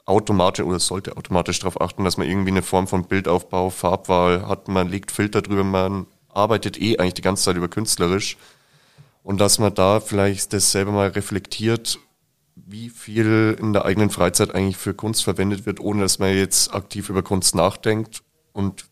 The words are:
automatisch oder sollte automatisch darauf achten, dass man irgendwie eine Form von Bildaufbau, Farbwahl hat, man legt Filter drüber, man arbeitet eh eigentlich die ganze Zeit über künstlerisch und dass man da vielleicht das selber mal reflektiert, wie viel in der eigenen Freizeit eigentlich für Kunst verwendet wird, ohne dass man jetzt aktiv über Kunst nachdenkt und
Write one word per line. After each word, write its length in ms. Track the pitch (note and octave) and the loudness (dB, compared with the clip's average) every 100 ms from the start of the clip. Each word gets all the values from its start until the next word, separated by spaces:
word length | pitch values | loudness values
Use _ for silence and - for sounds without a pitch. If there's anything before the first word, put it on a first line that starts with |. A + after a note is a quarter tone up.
| - | 0
automatisch 600 | G2 G#2+ G2+ F2+ G2 E2 | 0 2 4 4 2 -2
oder 140 | F2+ | -2
sollte 380 | - F#2 - - | -2 -4 -8 -12
automatisch 420 | - F2+ E2+ F2 | -2 -2 0 -2
darauf 200 | F#2 - | -4 -2
achten, 220 | F2+ - | -4 -2
dass 140 | F#2 F2 | -2 0
man 100 | D2+ | -2
irgendwie 240 | G2 F#2+ | -2 0
eine 100 | F#2+ | 0
Form 260 | - F#2+ F#2 | 0 0 2
von 180 | F#2 F2 | -2 0
Bildaufbau, 640 | F#2+ F#2 F2 - F#2 F#2 | -2 2 0 0 -2 -2
Farbwahl 800 | - F2+ F#2 - F#2 F2+ F2+ G2+ | -2 -2 -2 2 2 4 2 -2
hat, 200 | G2 - | -6 -2
man 220 | F#2+ F2+ | 0 0
legt 220 | G2 - | -4 -8
Filter 300 | - G#2 G#2 | -4 0 0
drüber, 220 | F#2+ G2+ | 0 0
man 440 | G2 F#2+ F#2+ G2 F2+ _ _ | 2 2 0 -2 -8 _ _
arbeitet 500 | G2 G#2+ G#2+ G2+ - | 0 2 2 -2 -4
eh 160 | G#2 A2+ | -2 2
eigentlich 180 | F2+ - | 0 0
die 60 | |
ganze 220 | F#2 G2 | -2 0
Zeit 120 | - F2+ | 0 0
über 100 | F2 | -2
künstlerisch 720 | - A2 - F2 F#2+ - - - _ _ _ _ _ - _ | -4 -4 0 0 0 -2 -8 -18 _ _ _ _ _ -20 _
und 160 | - G2 | -6 2
dass 160 | G2+ - | 2 4
man 160 | G#2 | 2
da 260 | G2 F#2+ G#2+ | 4 4 4
vielleicht 540 | - G2+ G2 F#2+ - | 2 2 2 0 -4
das 180 | G#2 - | 0 0
selber 200 | G2+ G2 | 0 0
mal 160 | G#2 G2 | 2 0
reflektiert, 880 | F#2+ - G2 - - A2 A2+ A#2 - _ _ _ _ _ - | 0 -4 -6 -6 -4 -2 -2 -2 -8 _ _ _ _ _ -20
wie 340 | - G#2 A#2 | -18 -16 -16
viel 680 | A#3 - G#2+ A2 A2 A2 A2 | -16 -6 0 4 4 4 2
in 140 | A2 | 0
der 120 | G2+ D#2 | 2 2
eigenen 260 | G2 G#2 | 2 2
Freizeit 420 | F2 F2+ - G#2 | 2 2 2 0
eigentlich 240 | F#2 G2 F#2 | 0 -2 -2
für 160 | - | -6
Kunst 300 | F#2+ G#2+ A2 | -6 -4 -2
verwendet 420 | - F#2 G2 G2+ G#2 | -2 0 -2 -2 -6
wird, 140 | G2 | -4
ohne 220 | G2+ G#2 | -2 0
dass 160 | F#2+ - | 0 2
man 160 | G2 F#2+ | 2 2
jetzt 380 | F#2+ - - | 2 0 0
aktiv 360 | G2+ - G2+ F#2+ | -4 -8 -10 -4
über 140 | F#2+ | -2
Kunst 320 | - G2 - - | 0 0 2 2
nachdenkt 640 | F2+ - A#2 A2 A2 - - _ _ | 2 2 -2 -2 -4 -12 -20 _ _
und 320 | G#2 G2 F#2 - | -4 -4 -4 -16